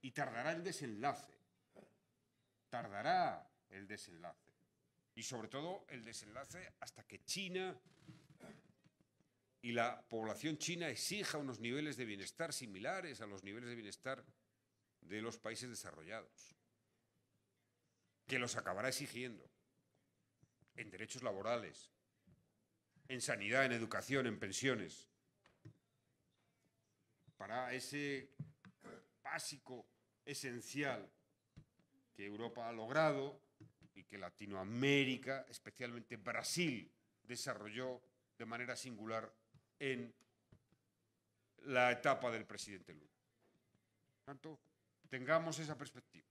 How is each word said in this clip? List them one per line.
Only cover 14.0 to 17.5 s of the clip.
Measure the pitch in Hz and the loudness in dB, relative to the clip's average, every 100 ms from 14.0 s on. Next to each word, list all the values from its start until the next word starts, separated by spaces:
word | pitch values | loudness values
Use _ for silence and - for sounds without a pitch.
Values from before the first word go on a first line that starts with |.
| 131 131 - - _ _ _ _ _ _ | -6 -6 -8 -20 _ _ _ _ _ _
de | 78 104 | -6 -4
los | 113 110 | -4 -4
países | 110 110 123 | -6 -4 -6
desarrollados, | 107 90 78 80 110 95 - - - _ _ _ _ _ _ _ _ _ | -8 -10 -12 -10 -10 -10 -18 -20 -20 _ _ _ _ _ _ _ _ _